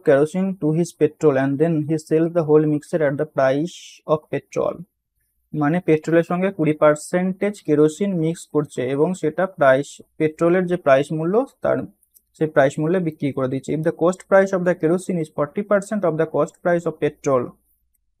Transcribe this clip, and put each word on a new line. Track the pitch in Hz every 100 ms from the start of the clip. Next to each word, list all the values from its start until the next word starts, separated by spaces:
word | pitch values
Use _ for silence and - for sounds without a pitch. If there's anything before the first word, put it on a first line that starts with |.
| -
kerosene | 139 151 185 190 190
to | 151 156
his | 170 -
petrol | 151 - 156 135
and | 135 139
then | 160 160 147
he | 160 -
sells | 160 165 170
the | 151
whole | 151 156
mixture | 147 - 170 147
at | 139
the | 151 -
price | 131 139 175 - - - -
of | 156 -
petrol। | 143 - - 131 - 180 _ _ _ _ _ _ 151
মানে | 147 175 170
পেট্রোলের | 156 156 165 165
সঙ্গে | 180 190 196
কুড়ি | 151 151
পার্সেন্টেজ | 151 151 - 180 185 190 202 208 -
কেরোসিন | 147 156 156 202 180
মিক্স | 160 170 -
করছে | 151 147 - 127 139
এবং | 160 185
সেটা | 151 - 185 -
প্রাইস, | 139 131 143 - _ -
পেট্রোলের | 156 156 170 185 175
যে | 175 147
প্রাইস | 135 147 156
মূল্য, | 165 214 269 _
তার | - 131 - _ _ _ _ -
সেই | 156 156
প্রাইস | 139 147
মূল্যে | 156 190 165
বিক্রি | - 147 131
করে | 127
দিচ্ছে। | 135 - 147
If | 160
the | 156
cost | 165 185 -
price | 190 190 190
of | 180
the | 170
kerosene | 156 185 - 180
is | 156 -
forty | 147 - 208
percent | 202 202 214 180
of | 156
the | 156 139
cost | 165 -
price | 180 175 170
of | -
petrol, | 147 - 143 131 - - _ _ _ _ _ -